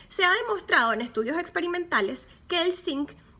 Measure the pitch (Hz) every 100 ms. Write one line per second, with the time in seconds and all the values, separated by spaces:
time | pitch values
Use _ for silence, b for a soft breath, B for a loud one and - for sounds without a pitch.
0 | B - 359 403 466 403 - 339 233 220
1 | 240 - 226 320 339 359 349 349 349 240
2 | 202 254 - B - 349 349 359 - 277
3 | 294 - B